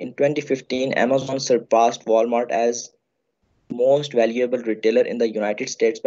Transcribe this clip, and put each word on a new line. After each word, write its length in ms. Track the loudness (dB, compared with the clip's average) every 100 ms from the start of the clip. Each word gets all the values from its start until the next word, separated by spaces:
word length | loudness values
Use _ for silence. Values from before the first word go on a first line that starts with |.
In 100 | -10
twenty 320 | -2 0 0 -4
fifteen, 440 | -6 -4 -4 -2
Amazon 460 | 0 0 0 -2 -6
surpassed 640 | 0 0 2 2 2 0
Walmart 460 | 0 2 2 0 0
as 400 | 0 0 -2 -12 _ _ _ _ _ _ _ _ 0
most 340 | 2 2 2
valuable 480 | 0 0 0 -2 -2
retailer 420 | -4 -2 2 2 0
in 120 | 0
the 100 | -2
United 360 | 0 -4 -4 -8
States 320 | -2 -2 0